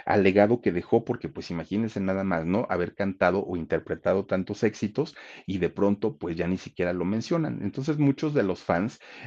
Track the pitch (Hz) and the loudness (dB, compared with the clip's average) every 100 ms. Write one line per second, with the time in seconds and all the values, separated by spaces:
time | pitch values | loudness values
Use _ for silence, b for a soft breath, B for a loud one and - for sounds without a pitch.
0 | - 104 95 95 104 120 104 87 - - | 0 4 6 6 6 4 2 -2 2 2
1 | - 113 80 - - 85 80 101 113 104 | 2 -4 -6 -10 -6 -8 -4 -2 -2 -2
2 | 95 95 95 85 82 101 - 90 87 - | -2 -2 0 -2 0 0 0 -2 -4 -2
3 | 98 92 90 95 - 90 78 82 - 82 | -4 2 2 2 -2 -6 -2 -4 -2 -2
4 | 95 95 95 95 92 104 110 - 107 - | 0 0 0 -2 -2 -2 -2 0 -4 -2
5 | 160 B B B - 95 85 - 101 101 | -4 B B B -8 -2 -2 2 2 2
6 | 110 - 85 82 87 92 - - 87 90 | -2 -4 -6 -4 -2 -4 -6 -4 -2 0
7 | 87 110 110 170 151 117 101 - 147 151 | -2 -2 -2 -2 -2 -4 -6 -4 -4 2
8 | 143 135 156 147 98 90 - 87 104 - | 2 2 0 0 0 -2 0 0 0 -6
9 | B B | B B